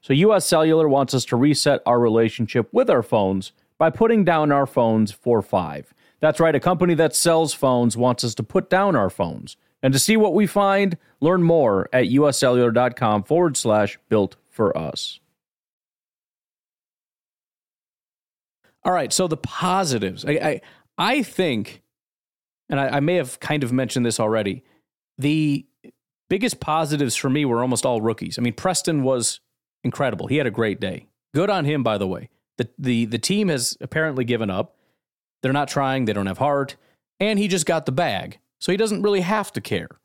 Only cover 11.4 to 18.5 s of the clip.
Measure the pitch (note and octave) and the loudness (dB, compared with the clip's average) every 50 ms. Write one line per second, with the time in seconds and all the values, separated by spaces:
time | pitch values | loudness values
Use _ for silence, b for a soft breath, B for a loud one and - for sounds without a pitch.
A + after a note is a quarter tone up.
11.4 | E3+ E3 E3+ E3 C#3 A2 G2+ F#2+ - - - B2+ B2 F#2 B2 C#3 D3+ D3 C3 - | 4 4 4 4 4 4 2 0 0 0 2 2 2 4 2 4 4 2 2 2
12.4 | D3+ B2+ B2 B2 B2 A#2+ A2+ A#2+ B2 B2 A#2+ - B2+ G#2+ G#2+ G#2 G2 - D3+ E3+ | 2 2 4 4 2 4 4 2 2 0 0 0 0 0 0 0 0 0 0 2
13.4 | F3+ E3 C3 - - A#2 G#2+ G#2+ G#2 G2+ - _ _ _ A2 G#2+ G2 F#2 - _ | 2 0 -2 -2 0 2 2 2 2 0 -4 _ _ _ 0 0 0 0 -4 _
14.4 | _ _ _ - A2 F#2+ - D#2+ D#2+ D2 - - - - - - _ _ _ _ | _ _ _ 0 0 0 0 -2 -6 -6 -8 -10 -12 -12 -14 -16 _ _ _ _
15.4 | _ _ _ _ _ _ _ _ _ _ _ _ _ _ _ _ _ _ _ _ | _ _ _ _ _ _ _ _ _ _ _ _ _ _ _ _ _ _ _ _
16.4 | _ _ _ _ _ _ _ _ _ _ _ _ _ _ _ _ _ _ _ _ | _ _ _ _ _ _ _ _ _ _ _ _ _ _ _ _ _ _ _ _
17.4 | _ _ _ _ _ _ _ _ _ _ _ _ _ _ _ _ _ _ _ _ | _ _ _ _ _ _ _ _ _ _ _ _ _ _ _ _ _ _ _ _
18.4 | _ _ | _ _